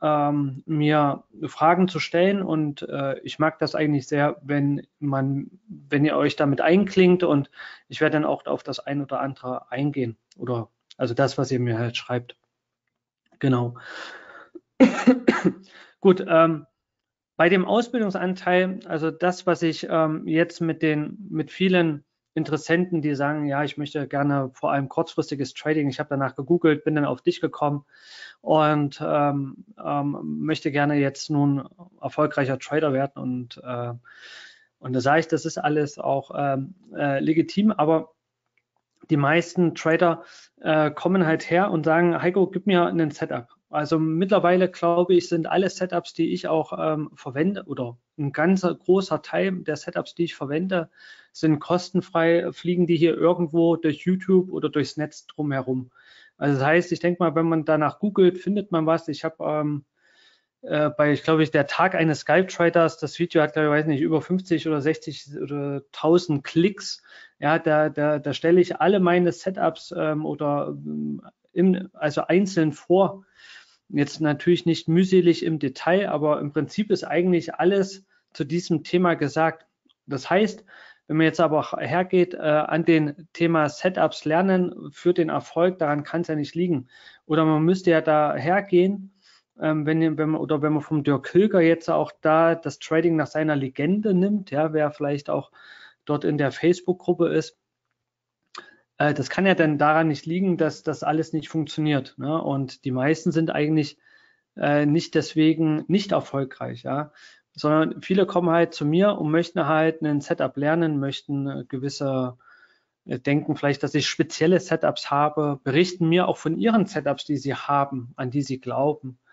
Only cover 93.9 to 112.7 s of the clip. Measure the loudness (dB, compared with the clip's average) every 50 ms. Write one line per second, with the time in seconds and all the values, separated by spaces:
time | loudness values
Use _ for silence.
93.9 | 0 0 0 0 2 2 2 2 0 -2 -4 -4 -2 -2 -2 0 0 0 -2 -2
94.9 | -2 -4 -4 -4 -4 -4 -4 -4 -4 -4 -6 -8 _ -20 -20 -20 -20 -20 -20 -20
95.9 | _ _ _ -4 -4 -2 0 -2 0 0 0 -2 -2 0 2 2 2 2 0 -4
96.9 | -6 -4 -2 -4 -2 0 0 0 0 0 -2 -4 -8 _ _ _ _ _ _ _
97.9 | _ _ _ _ _ _ _ _ _ _ _ _ -20 -20 -20 -20 -20 _ _ _
98.9 | _ -2 0 0 0 -2 -4 -4 -2 0 2 2 4 4 2 2 2 2 2 2
99.9 | 4 4 2 2 0 -4 -4 -6 -4 -2 0 0 0 0 0 -2 -2 -4 -6 -8
100.9 | -8 -4 -2 -2 -2 -2 -2 -2 -4 -6 -6 -4 -4 -4 -4 -4 -4 -2 0 0
101.9 | 0 0 -2 -4 -10 -8 -6 -4 -4 -4 -2 -2 -4 -4 -4 -6 -8 -10 -8 -6
102.9 | -4 0 0 0 0 0 0 -2 0 0 0 0 0 0 0 0 0 0 0 -2
103.9 | -6 _ _ _ _ _ _ _ _ _ _ _ _ -4 -2 0 2 2 2 2
104.9 | 2 2 0 0 -2 -2 -2 0 2 2 4 4 4 2 2 0 0 0 0 0
105.9 | 0 0 0 0 -2 -2 -2 -2 -4 -6 -6 -6 -8 -10 -10 -10 -10 -10 -8 -6
106.9 | -6 -6 -6 -8 -12 -20 -20 -20 -20 _ _ _ _ -4 0 2 2 2 2 0
107.9 | -2 -6 -4 -2 2 2 2 2 2 2 2 4 4 4 2 2 0 -2 -2 0
108.9 | 2 4 4 2 2 0 0 0 0 0 0 0 -2 -4 -2 0 2 2 2 2
109.9 | 0 0 -2 -2 -2 -2 -2 -2 -2 -2 -2 -4 -4 -2 0 0 2 2 2 0
110.9 | 0 -2 -2 -4 -6 -8 -8 -6 -6 -4 -4 -6 -6 -8 -10 -10 -8 -8 -6 -6
111.9 | -6 -4 -4 -2 -2 -2 -2 -4 -6 -10 _ _ -20 -20 _ _